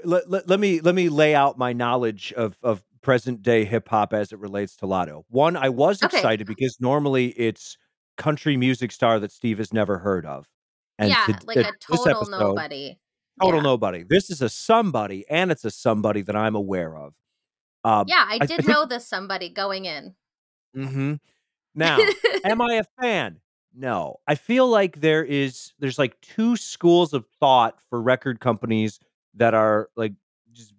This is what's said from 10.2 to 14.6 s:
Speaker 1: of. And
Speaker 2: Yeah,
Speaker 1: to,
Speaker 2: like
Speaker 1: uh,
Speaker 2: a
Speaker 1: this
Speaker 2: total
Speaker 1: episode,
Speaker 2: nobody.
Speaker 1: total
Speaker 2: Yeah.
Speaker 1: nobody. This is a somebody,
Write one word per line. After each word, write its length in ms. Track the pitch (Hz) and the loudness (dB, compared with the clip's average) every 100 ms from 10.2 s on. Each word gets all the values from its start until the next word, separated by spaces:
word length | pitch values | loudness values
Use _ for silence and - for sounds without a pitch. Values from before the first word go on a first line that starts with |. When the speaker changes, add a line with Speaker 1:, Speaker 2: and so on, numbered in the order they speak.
| 78 | -4
Speaker 1:
of. 220 | 69 73 _ _ _ _ - | -12 -16 _ _ _ _ -2
And 120 | 208 | 0
Speaker 2:
Yeah, 100 | 240 | 2
Speaker 1:
to, 140 | 202 - - | 2 -2 -2
Speaker 2:
like 120 | 226 | 0
Speaker 1:
uh, 60 | |
Speaker 2:
a 80 | 220 208 - | 0 -4 -6
Speaker 1:
this 100 | - | -2
Speaker 2:
total 100 | 247 | 0
Speaker 1:
episode, 200 | 139 208 | 0 -4
Speaker 2:
nobody. 680 | 196 104 98 147 143 139 - _ _ _ - | -2 -2 -2 -6 -12 -14 -18 _ _ _ 0
Speaker 1:
total 200 | 190 165 | 2 2
Speaker 2:
Yeah. 40 | |
Speaker 1:
nobody. 400 | 147 123 107 90 87 | 2 0 0 -4 0
This 220 | 175 - | 0 0
is 100 | 165 | -4
a 60 | 123 | -4
somebody, 800 | - | -4